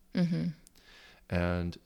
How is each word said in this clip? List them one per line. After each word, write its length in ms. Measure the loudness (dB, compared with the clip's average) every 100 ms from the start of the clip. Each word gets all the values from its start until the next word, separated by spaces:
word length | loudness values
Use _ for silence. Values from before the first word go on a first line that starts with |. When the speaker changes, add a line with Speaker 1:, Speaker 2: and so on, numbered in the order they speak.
| -4 0
Speaker 1:
Mm-hmm. 300 | 2 2 -2 -6 -14 -20 -20 -20 -20 -20 -2
Speaker 2:
And 480 | 0 2 0 -2 -6